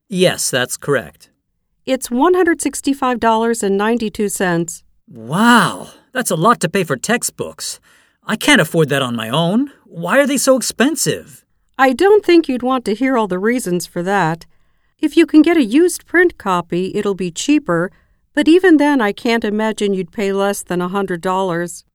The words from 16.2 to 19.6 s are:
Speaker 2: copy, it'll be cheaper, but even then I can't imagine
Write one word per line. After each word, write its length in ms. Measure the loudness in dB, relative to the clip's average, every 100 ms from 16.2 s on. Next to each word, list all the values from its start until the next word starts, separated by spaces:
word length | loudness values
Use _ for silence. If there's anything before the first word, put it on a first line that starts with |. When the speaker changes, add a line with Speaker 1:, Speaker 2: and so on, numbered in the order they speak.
| 2 0
Speaker 2:
copy, 580 | -4 -4 -2 -4 -4 -4
it'll 200 | -4 -4
be 160 | -6
cheaper, 600 | -6 0 0 0 -2 -2 _ _ _ _
but 140 | -2 4
even 300 | 4 6 4
then 240 | 4 2
I 100 | 0
can't 320 | -2 -2 -2
imagine 520 | -2 -2